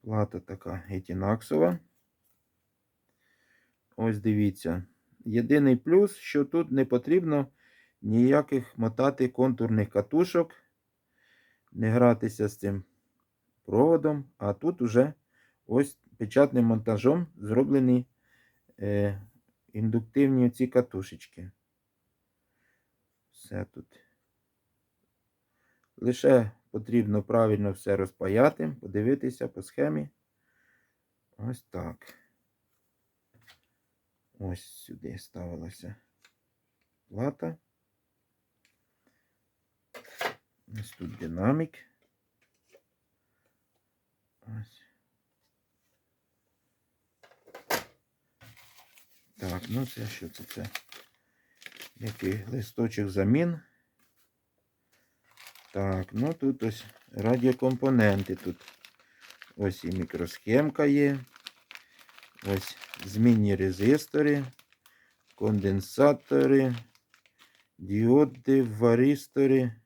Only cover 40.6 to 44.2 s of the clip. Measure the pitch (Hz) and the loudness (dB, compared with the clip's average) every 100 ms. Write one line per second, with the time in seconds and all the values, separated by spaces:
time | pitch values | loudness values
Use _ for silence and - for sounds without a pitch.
40.6 | _ 107 107 - 90 - 82 85 104 151 | _ -14 -14 -14 -14 -10 -10 -2 0 0
41.6 | 160 - _ _ _ _ _ _ _ _ | -4 -12 _ _ _ _ _ _ _ _
42.6 | _ _ _ _ _ _ _ _ _ _ | _ _ _ _ _ _ _ _ _ _
43.6 | _ _ _ _ _ _ | _ _ _ _ _ _